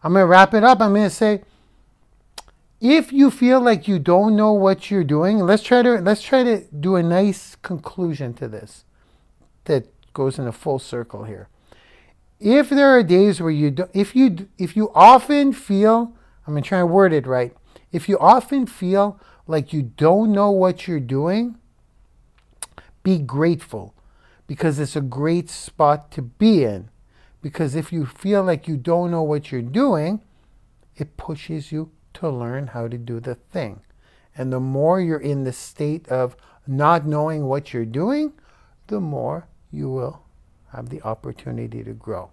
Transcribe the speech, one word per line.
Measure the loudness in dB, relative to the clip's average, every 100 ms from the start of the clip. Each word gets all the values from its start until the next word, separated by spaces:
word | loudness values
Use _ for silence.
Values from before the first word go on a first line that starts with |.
I'm | 2
gonna | 2 6
wrap | 8 6
it | 6
up. | 4 6
I'm | 4
gonna | 2 0
say, | 0 0 -2 -6 _ _ _ _ _ _ _ _ -20 _ _ _ _
if | 2 2 2
you | 4 4
feel | 4 4 4
like | 4 0 0
you | -2
don't | 2 2 4 2
know | 2
what | 2 2 0 -2
you're | -2 0
doing, | 0 2 0
let's | 2 2
try | 4 2
to, | 4 2
let's | 0 -2
try | 0 0
to | 2 -2 -6 -6
do | -2 0
a |
nice | 2 0 0 -4 -14 -20
conclusion | -12 -12 -10 -8 -6 -6 -10
to | -10 -12
this | -12 -18 -20 _ _ _ _ _ _ _ _
that | -4 -4 -4 _ _
goes | -4 -4 -4
in | -10
a |
full | -8 -6 -6
circle | -8 -12 -12 -14
here. | -16 -16 -20 _ _ _ _ _ _ _ _ _
If | 2 2 2
there | 4 6
are | 6
days | 6 4 4 2
where | -2
you | 0 -2
do, | -2 -4
if | -4 -2 2
you | 2
d-, | 0 -12 _
if | -6 -2
you | 0
often | 8 10 10 6 2 2
feel, | -2 -4 2 2 2 -2 -12 _ _ -8
I'm | -8
gonna |
try | -2 -2
and | 2
word | 4 4
it | 2 -2
right. | -4 -4 _ _ -20 _
If | -8 -4
you | 2
often | 6 6 4 -4 -4
feel | -6 -2 0 -2 -4 _ _ -6
like | -6 -4
you | -6
don't | -8 0 2 2 2
know | 0 0
what | 2 0 -2 -6
you're | -6
doing, | -4 -4 -2 -2 -4 -10 _ _ _ _ _ _ _ _ _ _ -20 -20 _ _
be | -2 -2
grateful, | -2 -2 -2 -2 -8 -16 -16 _ _ _ _ _ -18
because | -6 -4 -4
it's | -6 -6
a |
great | -8 -6 -4 -4 -6
spot | -16 -20 0 0 0 -4
to | -14
be | -14 _ 2 4 0
in. | -4 -14 _ _ _ _ _
Because | -16 -6 -6 -6
if | -8
you | -8 -8
feel | -8 -2 -2
like | 0 -4 -4
you | -8
don't | -2 -2 -2
know | -4
what | -4 -4 -6
you're | -10
doing, | -4 -2 0 0 -2 -6 _ _ _ _ _ _ _ _
it | -14 -14
pushes | -14 -14 -12 -12 -10
you | -12 -12 _ _
to | -10 -8
learn | -6 -8 -8 -10
how | -10 -10
to | -10
do | -10 -10
the | -10 -14
thing. | _ -10 -10 -14 _ _ _ _ _ -12
And | -8
the | -6
more | -4 -2 0 0
you're | -2 -4
in | -4 -6 -6
the |
state | -10 -18 -8 -8 -8 -6
of | -4 -4 -8 _ _ -8
not | -2 2 0 0
knowing | -4 -4 -6 -4
what | -6 -6
you're | -8 -6
doing, | -6 -4 -4 -6 _ _ _ _ _ _
the | -8
more | -6 -8 -8 -10 -14 _ _
you | -12 -10
will | -8 -10 -12 _ _ _ _ _
have | -18 -14
the | -12
opportunity | -10 -10 -12 -14 -12 -12 -12 -14
to | -16
grow. | -16 -12 -14 -14